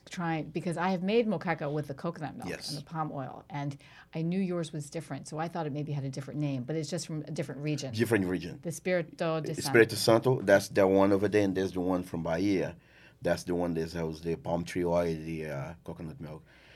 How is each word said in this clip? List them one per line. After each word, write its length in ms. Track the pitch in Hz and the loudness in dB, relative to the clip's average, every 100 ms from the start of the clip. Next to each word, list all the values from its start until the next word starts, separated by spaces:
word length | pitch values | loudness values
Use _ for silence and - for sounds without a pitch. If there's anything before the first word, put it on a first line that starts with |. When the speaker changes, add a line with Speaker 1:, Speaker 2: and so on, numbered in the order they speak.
| - | -12
Speaker 1:
trying, 340 | - 170 160 151 | -4 -2 -2 -2
because 260 | 165 175 165 | -4 -2 0
I 120 | 180 | 0
have 100 | 185 | 0
made 240 | 185 226 220 | 2 2 2
moqueca 420 | 170 185 160 151 | 0 -2 -2 -2
with 160 | 151 147 | -2 -4
the 80 | 135 | -6
coconut 420 | 170 170 147 - | -6 -6 -8 -8
milk 100 | 175 | -8
Speaker 2:
Yes. 200 | 165 - | -8 -8
Speaker 1:
and 80 | 147 | -10
the 60 | 147 | -8
palm 260 | 160 156 | -6 -4
oil, 320 | 147 131 - - | -4 -8 -10 -10
and 260 | 147 143 143 - - - | -6 -6 -8 -16 -20 -12
I 80 | 160 | -4
knew 180 | 165 185 | -2 -2
yours 320 | 190 180 165 | -2 -2 -4
was 200 | 160 143 | -6 -8
different, 360 | 165 151 135 147 | -10 -8 -10 -8
so 120 | 156 | -6
I 80 | 165 | -6
thought 180 | 170 156 | -4 -4
it 80 | |
maybe 180 | 143 147 | -4 -4
had 120 | 143 | -4
a 60 | 135 | -4
different 300 | 135 135 139 | -6 -8 -4
name, 240 | 147 135 | -2 -2
but 120 | 120 156 | -2 -4
it's 120 | 151 | -2
just 180 | 175 - | -6 -6
from 160 | 156 147 | -8 -6
a 40 | |
different 300 | 151 143 143 | -6 -6 -6
region. 300 | 151 147 135 107 | -4 -4 -4 0
Speaker 2:
Different 300 | 113 113 90 | 4 4 4
region. 320 | 90 85 - | 0 -4 -8
Speaker 1:
The 80 | 175 | -8
Espírito 720 | - - 180 165 - 170 160 | -6 -2 -2 -2 -4 -2 -2
de 120 | 156 156 | -4 -4
Santo. 240 | - 131 | 4 8
Speaker 2:
Espírito 160 | 110 104 | 6 6
Santo, 460 | - 113 127 131 | 6 6 6 2
that's 240 | 95 98 101 | 6 6 6
the 160 | - 95 | 4 6
one 260 | 98 98 | 8 8
over 160 | 98 101 | 6 4
there, 160 | 104 | 4
and 120 | 98 92 | 4 2
there's 140 | 95 | -2
the 80 | 87 | -2
one 220 | 90 90 | 0 0
from 180 | 90 87 | -2 -4
Bahia. 540 | 82 82 98 95 76 85 _ - - _ | -2 0 2 2 0 -6 _ -20 -20 _
That's 200 | 85 82 | 0 0
the 120 | - 87 | 0 0
one 180 | 87 | 0
that 180 | 82 82 | 0 -2
has 280 | 85 80 78 | -2 -4 -4
the 140 | 82 80 | -4 -4
palm 280 | 85 87 | -2 -2
tree 220 | 85 92 87 | -2 -2 2
oil, 200 | 87 87 80 | 2 2 -2
the, 320 | 80 80 78 | -4 -6 -6
uh, 260 | 69 73 85 | -6 -8 -10
coconut 380 | - 85 82 69 | -14 -10 -10 -10
milk. 220 | 78 78 - - - | -12 -14 -18 -20 -20